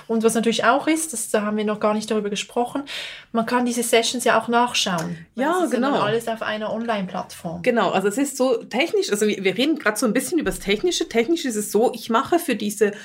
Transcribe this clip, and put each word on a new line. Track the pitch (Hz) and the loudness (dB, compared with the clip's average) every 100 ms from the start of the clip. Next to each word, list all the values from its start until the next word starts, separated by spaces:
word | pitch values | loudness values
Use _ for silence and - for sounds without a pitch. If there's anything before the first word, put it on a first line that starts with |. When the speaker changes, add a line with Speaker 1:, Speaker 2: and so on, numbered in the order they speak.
| - | -4
Speaker 1:
Und | 226 220 | 2 2
was | 226 | 2
natürlich | 220 220 208 | 2 2 4
auch | 262 302 | 4 4
ist, | 320 320 | 0 0
das, | 226 - | -6 -2
da | 220 | 0
haben | 208 214 | 0 0
wir | 214 | 0
noch | 208 | 2
gar | 214 214 | 2 0
nicht | 214 | 0
darüber | 220 208 | -2 -2
gesprochen, | 202 - - 240 277 277 - - - - | -4 -6 -2 -2 -4 -8 -10 -12 -14 -6
man | 226 226 | -2 0
kann | 247 247 | 0 0
diese | 233 226 | 0 2
Sessions | 240 226 247 233 | 2 2 0 2
ja | 220 | 2
auch | 226 | 4
nachschauen. | 233 240 - - 175 170 165 165 - | 2 2 0 -2 -2 -4 -8 -10 -4
Weil | 277 | 0
Speaker 2:
Ja, | 359 | 2
Speaker 1:
es | 330 | 2
ist | 226 | 2
ja | |
dann | 262 | 2
Speaker 2:
genau. | 247 208 | 2 2
Speaker 1:
alles | 226 233 | 0 -2
auf | 220 | -6
einer | 208 214 214 | -4 -4 -4
Online-Plattform. | 208 233 214 185 185 180 - 175 170 | -4 -2 -2 -2 -6 -8 -10 -10 -4
Speaker 2:
Genau, | 175 240 185 | 0 2 2
also | - 196 | 2 0
es | 208 | 0
ist | 277 - | -2 0
so | 254 254 - | 0 0 -2
technisch, | 214 330 415 381 | -2 0 0 0
also | 202 214 | 0 0
wir, | 208 190 | 0 0
wir | 185 | 0
reden | 277 320 | 0 0
grad | - 220 | 0 0
so | 254 | 2
ein | |
bisschen | 214 262 330 | 2 0 -2
über | 196 | -2
das | 180 | -4
Technische. | - 202 359 339 339 | -2 0 0 -2 -2
Technisch | 233 233 330 277 | 0 2 0 -2
ist | 214 | -4
es | 208 | 0
so, | 202 247 226 | 2 2 0
ich | - | -2
mache | 226 262 349 | 0 2 0
für | 339 220 | 2 -2
diese | 208 202 208 208 | -2 0 0 0